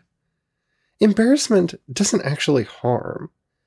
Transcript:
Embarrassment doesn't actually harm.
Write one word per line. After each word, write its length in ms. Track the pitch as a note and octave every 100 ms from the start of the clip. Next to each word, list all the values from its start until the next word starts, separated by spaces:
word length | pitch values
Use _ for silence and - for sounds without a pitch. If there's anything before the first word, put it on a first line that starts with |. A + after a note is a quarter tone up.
| _ _ _ _ _ _ _ _ _ -
Embarrassment 760 | G#3+ G3+ A3+ C#4+ - G3+ F3 - -
doesn't 320 | B2+ G2+ -
actually 400 | C3+ D3 - C#3
harm. 680 | G#2+ - A#2+ A#2+ - - - _ _ _